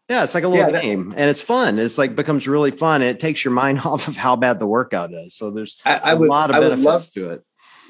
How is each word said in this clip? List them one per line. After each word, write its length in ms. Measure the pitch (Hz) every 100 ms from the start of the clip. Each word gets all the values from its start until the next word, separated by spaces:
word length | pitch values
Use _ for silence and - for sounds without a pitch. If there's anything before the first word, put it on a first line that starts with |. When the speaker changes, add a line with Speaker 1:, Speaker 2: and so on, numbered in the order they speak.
| -
Speaker 1:
Yeah, 160 | 247
it's 100 | - 175
like 100 | 175
a 20 |
little 160 | 180 156
Speaker 2:
Yeah, 40 |
that 120 | 160
Speaker 1:
game, 300 | 123 101 90 104
and 120 | 143
it's 120 | 143
fun. 380 | - 247 233 107
It's, 180 | 117 117
like, 180 | 135 113
becomes 320 | 147 143 131
really 240 | 147 147
fun. 300 | 139 160 151
And 80 | 123
it 100 | 117
takes 240 | 160 151
your 100 | 135
mind 280 | 123 135 135
<laughs> 20 |
off 240 | 156 139 -
of 80 | 139
how 200 | 131 123
bad 220 | 123 110
the 80 | 107
workout 440 | 113 123 95 85
is. 240 | 85 85 -
So 140 | 107
there's 240 | 104 107 - 151
Speaker 2:
I, 100 | 147
I 160 | 151
Speaker 1:
a 40 | 160
Speaker 2:
would, 120 | 156
Speaker 1:
lot 200 | 143 156
of 40 | 139
Speaker 2:
I 40 |
would 60 | 135
Speaker 1:
benefits 160 | 131 143
Speaker 2:
love, 260 | 170 165 101
Speaker 1:
to 160 | 90
it. 120 | 82 - _ _ -